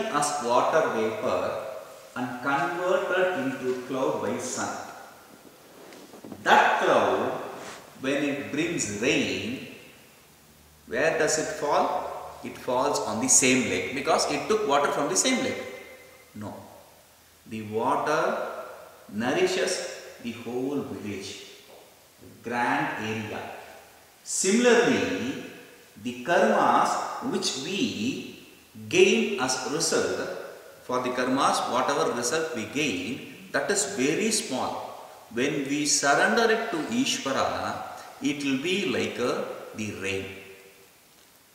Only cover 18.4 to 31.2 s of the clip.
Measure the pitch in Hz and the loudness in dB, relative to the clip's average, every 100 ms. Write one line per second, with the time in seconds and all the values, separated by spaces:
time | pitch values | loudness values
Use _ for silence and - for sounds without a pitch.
18.4 | - - - - - - - 104 120 170 | -4 -8 -12 -14 -18 -20 -12 -4 0 2
19.4 | 185 185 - - - - - - 120 113 | 2 2 0 -2 -6 -10 -14 -12 -10 -8
20.4 | 113 123 135 139 104 98 104 98 98 - | -6 -4 -2 -2 -4 -6 -6 -8 -8 -12
21.4 | - - - - - - - - - - | -16 -20 -20 -20 -20 -20 -20 -20 -20 -14
22.4 | 113 120 120 90 98 107 107 110 107 - | -6 -2 0 0 -2 -4 -4 -4 -4 -8
23.4 | - - - - - - - - - - | -8 -12 -14 -20 -20 -20 -20 -20 -8 0
24.4 | 190 226 247 226 - - - - 113 - | 4 6 8 8 6 4 2 -2 -4 -6
25.4 | - - - - - 104 117 123 123 185 | -10 -14 -20 -20 -20 -10 -8 -6 2 4
26.4 | 220 - - - - - - - 120 190 | 6 4 4 4 2 0 -4 -6 -4 -2
27.4 | - 131 151 196 117 98 113 - - - | -2 -4 -4 0 0 0 -2 -4 -8 -14
28.4 | - - - 110 107 180 202 226 220 - | -20 -20 -20 -14 0 6 8 6 2 0
29.4 | 131 - - 151 - 151 - - - - | 0 -2 -2 0 2 2 2 0 -4 -6
30.4 | - - - - - 123 123 123 | -10 -14 -18 -18 -4 -2 -2 0